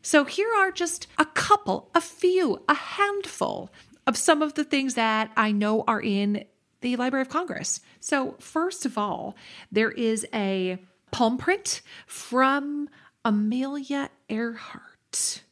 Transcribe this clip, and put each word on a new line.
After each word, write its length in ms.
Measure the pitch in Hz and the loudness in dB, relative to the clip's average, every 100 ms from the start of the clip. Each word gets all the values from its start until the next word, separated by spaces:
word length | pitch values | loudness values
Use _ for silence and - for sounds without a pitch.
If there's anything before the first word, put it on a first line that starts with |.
So 220 | - 302 | 4 4
here 280 | 285 - 427 440 | 4 -2 0 2
are 140 | 381 | 2
just 380 | 370 349 - - - | 0 -4 -4 -10 -2
a 60 | |
couple, 640 | 311 - - 415 - - - 339 | 0 0 4 4 4 -4 2 0
a 40 | |
few, 600 | - - 359 370 330 185 - | 0 0 2 4 2 0 0
a 60 | |
handful 960 | 294 - - 403 403 392 - - - - - - - - | -2 -2 -2 0 0 -6 -4 -4 -4 -10 -18 -20 -4 -2
of 100 | 233 | 0
some 240 | - 311 | 4 4
of 140 | 302 | 2
the 80 | 302 | -2
things 320 | 294 285 269 | -2 0 0
that 380 | 240 226 214 220 220 | 0 2 2 0 0
I 140 | 214 | 2
know 320 | 208 208 220 - | 2 2 2 2
are 120 | 220 | 0
in 440 | - 196 202 208 - _ _ _ | 0 0 2 -2 -4 _ _ _
the 160 | 247 247 | -4 -2
Library 260 | 247 269 | 0 0
of 60 | 262 | -2
Congress. 520 | 285 359 - - - - - | -2 -4 -6 -6 -6 -8 -16
So 340 | - 285 262 - | -2 -2 -2 -8
first 440 | - 320 349 370 | -6 -2 -2 -2
of 140 | 262 214 | -4 -2
all, 380 | 208 - - - - - - | -4 -4 -8 -12 -20 -20 -4
there 220 | 208 220 | 0 0
is 340 | - 226 220 - | 0 0 0 -2
a 440 | 226 196 190 185 185 - _ _ | -2 0 0 -2 -4 -10 _ _
palm 260 | - 226 254 | 2 2 2
print 420 | - 403 - - - - - | 0 0 -2 -6 -8 -20 -16
from 800 | - - 247 262 277 285 294 294 - - _ | -16 -2 2 4 2 -2 -6 -6 -10 -20 _
Amelia 840 | 233 208 214 247 269 285 269 277 277 _ _ | 0 2 2 0 -2 -4 -4 -4 -4 _ _
Earhart. 1160 | 220 233 226 - - - _ _ - - - _ | -6 -4 -8 -14 -16 -18 _ _ -4 -4 -4 _